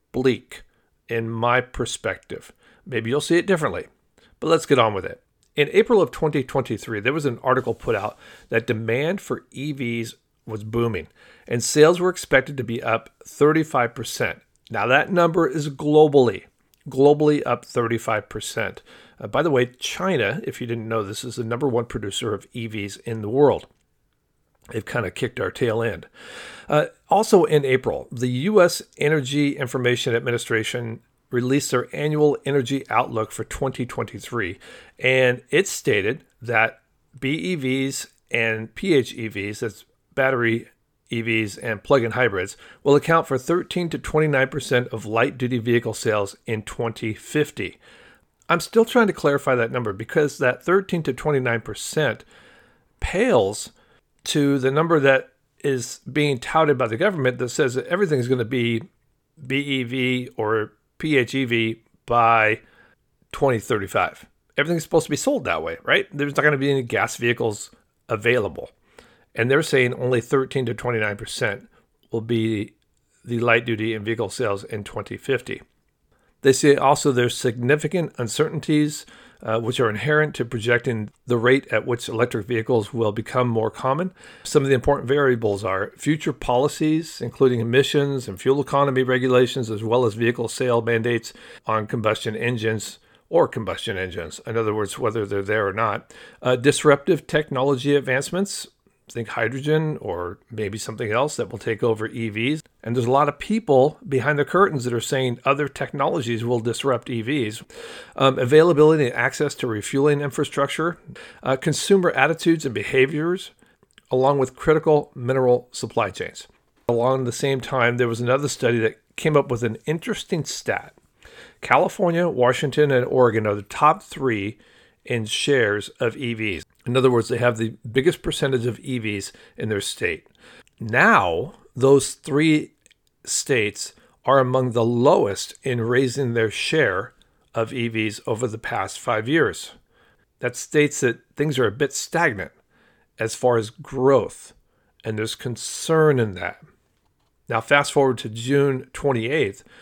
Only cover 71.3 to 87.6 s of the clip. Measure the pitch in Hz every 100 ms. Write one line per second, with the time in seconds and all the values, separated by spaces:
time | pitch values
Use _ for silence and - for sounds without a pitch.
71.3 | - 113 101 - _ _ _ - 117 113
72.3 | 113 110 107 107 _ _ _ _ _ 123
73.3 | 117 117 117 117 107 110 110 104 113 101
74.3 | - 113 98 98 107 101 110 101 104 -
75.3 | 131 - - - _ _ _ _ _ _
76.3 | _ 131 131 151 139 135 147 147 123 120
77.3 | - 131 117 120 151 151 185 156 - 117
78.3 | - 156 156 - 151 151 151 - - -
79.3 | _ 113 113 113 117 117 104 135 151 151
80.3 | - 117 120 110 120 135 113 107 _ -
81.3 | 120 117 135 - 110 127 120 - 113 120
82.3 | 117 101 117 110 120 101 117 107 107 104
83.3 | 127 120 113 110 - 131 143 185 - -
84.3 | - - 147 135 127 143 139 120 147 135
85.3 | 120 113 98 104 95 104 - 143 156 160
86.3 | 127 - 123 143 - 156 156 160 - 117
87.3 | - 135 120